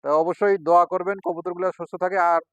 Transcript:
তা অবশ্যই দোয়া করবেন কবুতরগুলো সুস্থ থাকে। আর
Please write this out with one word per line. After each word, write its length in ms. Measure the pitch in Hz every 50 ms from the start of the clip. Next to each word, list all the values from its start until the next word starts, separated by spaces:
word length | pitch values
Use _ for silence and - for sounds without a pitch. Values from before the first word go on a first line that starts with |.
তা 120 | - 139 147
অবশ্যই 440 | 156 160 175 175 - 202 202 196 196
দোয়া 280 | 151 156 170 175 175
করবেন 320 | 170 180 185 180 185 202 196 -
কবুতরগুলো 480 | 170 175 165 160 180 175 175 185 185
সুস্থ 240 | - _ 170 - -
থাকে। 220 | 180 185 185 185 190
আর 220 | 175 170 170 165 - _